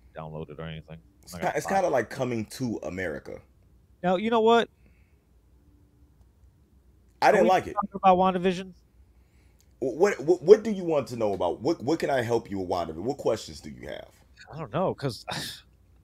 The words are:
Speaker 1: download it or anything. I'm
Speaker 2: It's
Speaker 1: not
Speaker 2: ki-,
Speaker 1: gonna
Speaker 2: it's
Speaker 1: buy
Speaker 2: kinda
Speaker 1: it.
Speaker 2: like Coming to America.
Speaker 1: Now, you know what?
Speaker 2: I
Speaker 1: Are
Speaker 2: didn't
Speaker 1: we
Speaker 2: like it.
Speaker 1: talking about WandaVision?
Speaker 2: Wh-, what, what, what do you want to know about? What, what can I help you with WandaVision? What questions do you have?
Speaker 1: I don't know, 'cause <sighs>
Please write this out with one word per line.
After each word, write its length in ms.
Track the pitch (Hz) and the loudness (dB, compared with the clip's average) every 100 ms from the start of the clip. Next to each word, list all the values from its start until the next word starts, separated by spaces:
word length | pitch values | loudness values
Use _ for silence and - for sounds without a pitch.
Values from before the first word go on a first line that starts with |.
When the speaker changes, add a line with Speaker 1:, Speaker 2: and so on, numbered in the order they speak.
| - 80 | -20 -16
Speaker 1:
download 360 | 80 78 80 | -12 -12 -12
it 80 | 73 | -12
or 60 | 80 | -12
anything. 320 | 80 78 82 | -14 -16 -20
I'm 240 | _ _ | _ _
Speaker 2:
It's 100 | - | -20
Speaker 1:
not 60 | 90 | -8
Speaker 2:
ki-, 60 | 165 | -6
Speaker 1:
gonna 100 | 147 | -6
Speaker 2:
it's 80 | 160 | -2
Speaker 1:
buy 80 | |
Speaker 2:
kinda 140 | 196 175 | -2 0
Speaker 1:
it. 40 | |
Speaker 2:
like 180 | 139 107 | 0 -2
Coming 340 | - 131 117 107 | -6 -4 -4 -6
to 340 | - 127 104 | -6 -6 -6
America. 560 | - 90 90 69 - 50 - _ _ _ _ _ | -8 -6 -6 -6 -10 -16 -18 _ _ _ _ _
Speaker 1:
Now, 140 | 180 185 | -2 0
you 120 | 214 | 0
know 120 | 233 | 2
what? 280 | 220 233 - _ - _ _ _ _ _ _ _ _ _ _ _ _ _ _ _ - _ _ _ _ _ _ _ | 4 4 2 _ -20 _ _ _ _ _ _ _ _ _ _ _ _ _ _ _ -20 _ _ _ _ _ _ _
Speaker 2:
I 80 | 147 | 4
Speaker 1:
Are 20 | |
Speaker 2:
didn't 100 | 202 - | 6 6
Speaker 1:
we 40 | |
Speaker 2:
like 180 | 185 - | 4 2
it. 60 | |
Speaker 1:
talking 160 | 208 202 | -6 -6
about 240 | 196 190 180 | 2 4 6
WandaVision? 540 | 185 185 180 180 190 180 _ _ _ _ _ _ _ _ _ _ | 4 2 -2 -2 -8 -18 _ _ _ _ _ _ _ _ _ _
Speaker 2:
Wh-, 180 | 131 123 | -4 4
what, 220 | 202 - | 2 2
what, 200 | 156 170 | 2 2
what 220 | 156 214 | 8 6
do 80 | 220 | 6
you 120 | 196 | -4
want 240 | 175 151 110 | -2 -2 -2
to 60 | 120 | -2
know 180 | 107 | -2
about? 280 | 95 87 80 | 0 -2 -2
What, 200 | 117 170 | -2 -2
what 160 | 123 160 | -2 -2
can 100 | 160 | 0
I 120 | 135 | 0
help 280 | 113 117 - | 0 -2 -2
you 100 | 98 | -6
with 100 | 90 | -4
WandaVision? 260 | 90 82 80 | -2 -4 -6
What 140 | 110 143 | -6 -4
questions 440 | 143 110 - 73 | -2 -2 -6 -16
do 80 | 78 | -16
you 180 | 64 65 | -14 -12
have? 220 | 50 50 _ _ _ - | -14 -16 _ _ _ -18
Speaker 1:
I 60 | 135 | -14
don't 160 | 139 | -8
know, 200 | 139 180 | -4 -4
'cause 320 | 113 139 107 - | -2 -6 -8 -10
<sighs> 340 | - - - - _ _ _ | -10 -10 -14 -20 _ _ _